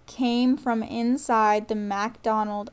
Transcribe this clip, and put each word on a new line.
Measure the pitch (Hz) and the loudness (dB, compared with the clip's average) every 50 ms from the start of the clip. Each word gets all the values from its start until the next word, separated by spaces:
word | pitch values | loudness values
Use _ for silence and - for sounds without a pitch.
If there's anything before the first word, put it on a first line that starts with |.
| _ | _
came | - - - 254 240 233 240 247 254 262 | -14 -6 -2 0 0 2 2 4 4 2
from | - - 254 233 226 220 | 2 0 -2 -2 -2 -2
inside | - - 233 233 240 247 294 - - 233 220 220 214 214 214 214 | -4 -4 -2 0 0 0 0 0 2 2 4 4 4 4 2 0
the | - 220 | -2 -4
MacDonald | 208 208 202 196 196 208 226 226 - - 226 220 214 214 208 208 208 208 254 | -4 -4 -4 -4 -2 -4 -4 -6 -4 -2 0 0 0 0 -2 -4 -6 -8 -10